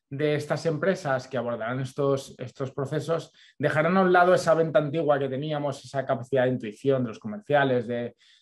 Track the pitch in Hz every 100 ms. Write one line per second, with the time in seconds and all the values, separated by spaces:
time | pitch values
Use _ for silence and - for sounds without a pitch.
0 | _ 139 151 147 - 151 165 151 175 185
1 | 143 131 - 123 120 117 110 127 131 -
2 | 139 135 - - 117 - 135 - 139 151
3 | 135 165 - _ - - 143 151 160 190
4 | 185 180 175 175 170 160 160 156 147 151
5 | 147 143 139 131 151 151 147 139 127 139
6 | 131 131 - 131 123 127 110 101 135 135
7 | 120 104 110 104 - 143 139 123 117 120
8 | 120 - _ _